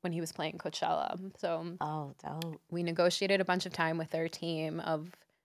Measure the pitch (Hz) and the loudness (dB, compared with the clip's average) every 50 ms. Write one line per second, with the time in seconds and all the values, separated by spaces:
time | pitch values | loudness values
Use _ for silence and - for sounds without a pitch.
0 | - 180 165 170 165 160 - - 151 156 - 170 - 170 - - 165 165 165 151 | -4 -2 -2 0 -2 -4 -4 -4 -4 -4 -4 -4 -6 -4 -2 0 0 2 2 2
1 | 143 - - 175 190 190 - - - 170 170 165 165 175 170 185 151 151 156 156 | 0 0 -2 -4 -6 -10 -10 -4 -2 -2 0 0 -2 -4 -4 -4 -4 -2 -2 -2
2 | 147 139 139 _ - 143 147 160 165 165 156 - _ - 170 175 175 170 165 170 | -4 -6 -8 _ -8 -8 -6 -4 -4 -6 -6 -10 _ -6 -2 0 0 0 4 6
3 | 170 180 175 - 202 190 196 190 190 185 180 185 - 185 - - 165 160 165 165 | 6 6 6 4 2 4 4 4 4 4 2 2 2 -2 0 2 2 2 2 0
4 | 160 156 - 160 165 165 - - 170 170 165 156 160 156 156 165 165 - 160 151 | -2 -2 0 0 0 0 -2 -4 -4 -2 -2 -2 -2 -2 -2 -2 0 0 0 0
5 | 156 180 - - - _ _ _ _ | -2 -6 -12 -18 -20 _ _ _ _